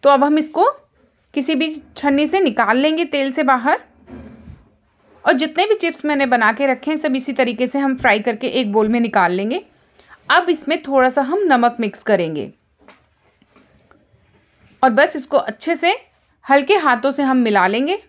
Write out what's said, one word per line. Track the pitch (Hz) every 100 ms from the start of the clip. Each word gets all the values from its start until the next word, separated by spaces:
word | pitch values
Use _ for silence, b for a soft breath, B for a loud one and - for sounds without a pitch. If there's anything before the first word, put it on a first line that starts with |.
तो | 277
अब | 277
हम | 285 302
इसको | 311 320 453 587 _ _ _ _ _
किसी | - 277 302
भी | 320 311 - -
छन्नी | 285 277 302
से | 370
निकाल | 359 214 208 240
लेंगे | 294 311 339
तेल | 285 269
से | 269
बाहर। | 285 254 240 392 - _ _ - - - - - _ _ _ _ _ _ -
और |
जितने | 262 311 311 403
भी | 427
चिप्स | 339 - 294
मैंने | 285 269
बना | 247 214
के | 220 277
रखे | 254 -
हैं, | 311
सब | 311 262
इसी | 254
तरीके | 269 247 233 247
से | 277
हम | 277 262
फ्राई | 247 214
करके | 214 220 262
एक | 254 226
बोल | 208 214
में | 240
निकाल | 233 214 180
लेंगे। | 180 208 311 - b b b b b _
अब | 311 349
इसमें | 311 - 330
थोड़ा | 277 269 254
सा | 254
हम | 262 359
नमक | 392 254 240 240
मिक्स | 226 -
करेंगे | - 202 165 156 113 - _ _ _ - _ _ _ _ _ _ _ _ _ _ _ _ _ _ _ _ _ _
और | 262
बस | 226 302 311
इसको | 262 277
अच्छे | - 214 - 330
से | 339 440 _ _ _ _ -
हल्के | 277 277 403
हाथों | 302 240 269
से | 269
हम | 277 254
मिला | 233 202 185
लेंगे। | 214 285 403